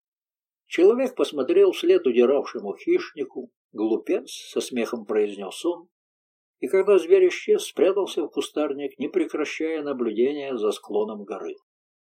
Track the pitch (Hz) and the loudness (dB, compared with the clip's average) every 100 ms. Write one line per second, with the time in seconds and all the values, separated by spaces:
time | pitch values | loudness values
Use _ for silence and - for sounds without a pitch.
0 | _ _ _ _ _ _ _ - 190 240 | _ _ _ _ _ _ _ 2 4 4
1 | 254 - 147 147 131 180 190 - 170 185 | 0 -2 -2 -2 0 4 4 4 2 2
2 | 135 120 120 143 - 117 101 - - 180 | 2 4 4 4 -2 -8 -10 -6 0 0
3 | - - - - 123 _ _ 113 110 110 | -2 -10 -10 -10 -14 _ _ -4 -2 0
4 | - 196 - - - 120 - 123 107 117 | -2 -4 -4 -16 -8 -6 -4 -4 -4 -4
5 | 104 107 104 98 95 - 175 175 - _ | -4 0 0 -4 -12 -6 -4 -4 -8 _
6 | _ _ _ _ _ _ - 190 190 196 | _ _ _ _ _ _ -2 2 4 4
7 | 165 190 185 - - 214 - - 170 196 | 6 6 6 2 0 0 0 0 2 2
8 | 180 - 147 - - 156 151 139 139 - | -2 -4 -4 -4 -6 -4 -4 -4 -8 -8
9 | 151 185 151 151 143 - 160 160 143 131 | -4 -2 -2 -2 -6 -4 -4 -4 -4 -4
10 | 113 104 127 147 139 123 104 98 - 104 | -2 0 0 0 -6 -2 -2 -2 -4 -2
11 | 107 104 101 98 82 - _ _ _ _ | -2 -6 -10 -10 -10 -14 _ _ _ _
12 | _ | _